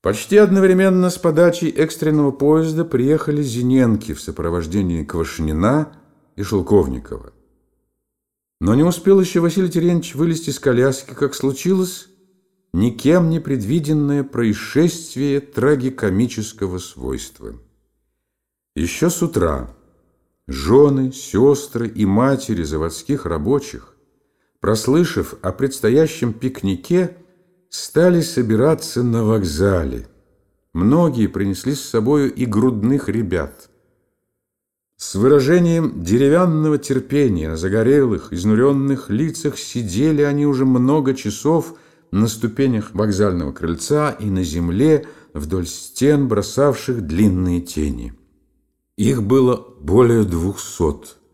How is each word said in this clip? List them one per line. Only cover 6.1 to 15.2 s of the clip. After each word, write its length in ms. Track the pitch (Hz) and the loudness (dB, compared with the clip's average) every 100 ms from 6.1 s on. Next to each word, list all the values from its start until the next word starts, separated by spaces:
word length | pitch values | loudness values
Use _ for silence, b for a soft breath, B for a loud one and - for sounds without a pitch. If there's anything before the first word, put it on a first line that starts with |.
| _ _ - | _ _ -12
и 80 | |
Шелковникова. 920 | 98 101 87 104 71 62 - 53 - _ _ _ _ _ _ _ _ _ _ _ _ _ | -4 -4 2 2 2 -4 -10 -16 -16 _ _ _ _ _ _ _ _ _ _ _ _ _
Но 140 | 87 123 | 0 4
не 80 | |
успел 360 | 165 170 196 196 | 2 2 4 4
еще 220 | 180 175 | 4 0
Василий 280 | 170 180 180 | 0 0 0
Терентьевич 460 | 165 175 170 - 131 | 2 2 0 -2 -2
вылезть 320 | 170 165 - | -2 -2 -6
из 120 | 131 | -2
коляски, 540 | 139 120 131 131 - | 2 4 2 0 -10
как 200 | 120 139 | -4 -4
случилось 760 | - 135 135 175 190 180 - - _ _ _ _ _ _ | -2 -4 -2 0 0 0 -6 -20 _ _ _ _ _ _
никем 580 | 87 117 117 135 180 165 | 0 0 2 2 4 2
не 100 | 160 | 0
предвиденное 840 | 156 135 101 165 147 156 143 143 | -2 -4 -2 -2 0 0 2 0
происшествие 1160 | 139 - 113 104 - 139 165 - - 123 | -2 -2 0 -2 -2 2 2 0 -12 -4